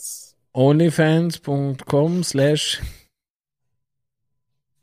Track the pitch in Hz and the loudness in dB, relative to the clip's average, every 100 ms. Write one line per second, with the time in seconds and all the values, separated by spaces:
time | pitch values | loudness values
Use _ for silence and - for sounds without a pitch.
0 | - - - _ _ 127 135 151 170 160 | -16 -16 -18 _ _ 0 4 4 4 2
1 | 156 160 170 - - 139 139 131 - 143 | 2 2 0 -4 -6 -4 -4 -6 -2 0
2 | 160 180 165 139 143 151 - - - - | 0 -2 -2 0 0 0 -2 -6 -10 -12
3 | _ _ _ _ _ _ _ _ _ _ | _ _ _ _ _ _ _ _ _ _
4 | _ _ _ _ _ _ _ _ | _ _ _ _ _ _ _ _